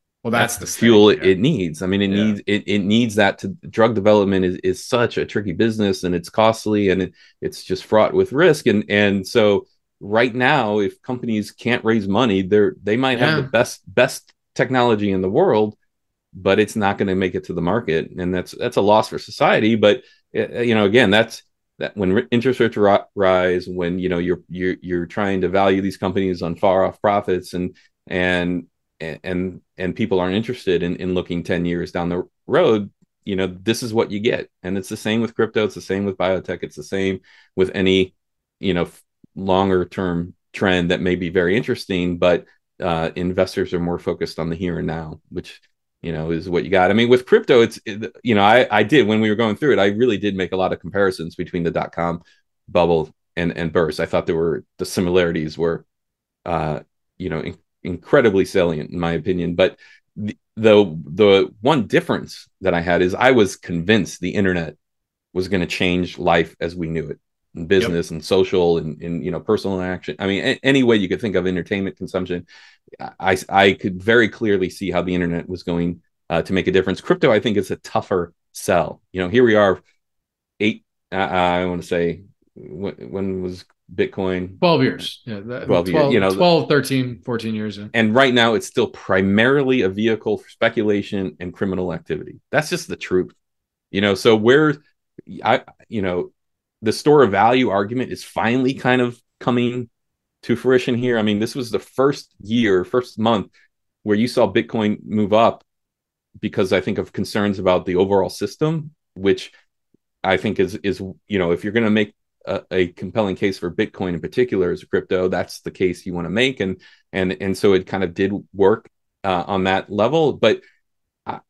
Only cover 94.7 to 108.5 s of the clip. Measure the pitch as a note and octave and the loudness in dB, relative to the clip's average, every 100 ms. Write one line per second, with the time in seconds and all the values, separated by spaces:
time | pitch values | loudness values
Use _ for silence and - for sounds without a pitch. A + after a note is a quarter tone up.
94.7 | D3 _ _ _ - - F#2 - A#2 - | 0 _ _ _ -20 -20 -8 0 0 -2
95.7 | _ _ A2 F#2+ F2+ E2 _ _ _ _ | _ _ -6 -4 -4 -6 _ _ _ _
96.7 | _ B2+ - D3+ D3 A#2+ G2 A2 C3 A#2 | _ -4 0 4 6 6 6 4 4 2
97.7 | G2 G2 B2 A#2+ F#2 - - G#2+ B2+ C3 | 0 -2 -4 -6 -8 -10 -4 0 0 0
98.7 | C3+ C#3 B2+ B2 A#2+ _ _ - B2 A#2+ | -2 0 2 0 -4 _ _ -2 0 0
99.7 | B2 A#2+ _ _ _ _ _ - A#2 B2+ | -4 -12 _ _ _ _ _ -4 -2 2
100.7 | B2+ C3 A#2 B2 A#2 G#2+ G#2 A2 C#3+ A#2+ | 2 2 -2 0 0 0 0 -2 -6 -6
101.7 | G2+ - - C3+ C#3+ - _ G2 A#2+ A2 | -6 -6 0 0 0 -10 _ -4 0 2
102.7 | F#2 F2 B2+ B2 - A2+ A2 F2 _ _ | 2 2 -2 -2 -2 0 0 -2 _ _
103.7 | _ _ _ G#2+ G#2 B2 B2+ A2+ A#2 A#2 | _ _ _ -2 0 0 2 2 2 -2
104.7 | A#2 G#2 G#2 A#1+ G#2+ G2+ G#2+ A2 - _ | -2 -2 -2 -4 -2 2 4 4 2 _
105.7 | _ _ _ _ _ _ - A2 - F#2+ | _ _ _ _ _ _ -10 -8 -2 0
106.7 | F#2+ F#2 G2 F#2 - F#2+ A2+ G#2 F#2+ F#2 | 0 0 -4 -6 -8 -6 -2 -2 0 2
107.7 | F2+ F2 F2+ F#2+ G2+ F#2 - G#2 | 2 0 0 2 2 0 -4 -10